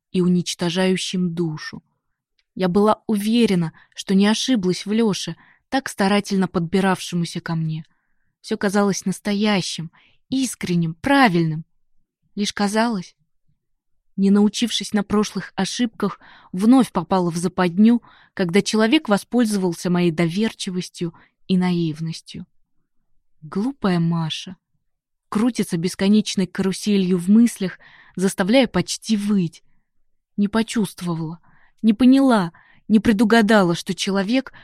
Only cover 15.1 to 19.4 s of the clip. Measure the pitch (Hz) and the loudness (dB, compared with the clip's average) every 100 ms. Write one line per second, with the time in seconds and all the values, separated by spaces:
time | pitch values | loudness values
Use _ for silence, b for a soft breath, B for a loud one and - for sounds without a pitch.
15.1 | 208 214 190 - - 190 - 240 - 202 | -2 -2 -6 -10 -6 -6 -4 -6 -4 -6
16.1 | - B B B 180 220 262 220 190 165 | -6 B B B 0 4 6 4 -2 -2
17.1 | 190 175 170 175 - 180 175 220 240 b | 0 0 -2 -4 -2 -2 4 4 4 b
18.1 | b b - 180 190 196 214 220 311 311 | b b -6 0 0 2 0 2 2 2
19.1 | 202 - 233 | -2 0 0